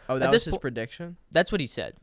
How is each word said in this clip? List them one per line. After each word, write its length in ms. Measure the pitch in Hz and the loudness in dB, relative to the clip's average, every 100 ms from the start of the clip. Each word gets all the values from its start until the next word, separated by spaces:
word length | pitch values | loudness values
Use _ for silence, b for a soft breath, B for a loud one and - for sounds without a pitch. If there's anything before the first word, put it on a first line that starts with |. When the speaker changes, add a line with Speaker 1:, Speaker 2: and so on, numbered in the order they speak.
| B | B
Speaker 1:
Oh, 60 | |
Speaker 2:
at 60 | 131 | 0
Speaker 1:
that 60 | 131 | 4
Speaker 2:
this 120 | 147 | 2
Speaker 1:
was 20 | |
his 100 | 165 | 2
Speaker 2:
po-, 60 | 180 | -4
Speaker 1:
prediction? 560 | 139 117 113 - 170 175 _ | -4 -6 -8 -10 -14 -16 _
Speaker 2:
that's 180 | 160 180 | 2 2
what 100 | 202 | 0
he 60 | 131 | -4
said. 280 | - 78 - | -6 -8 -8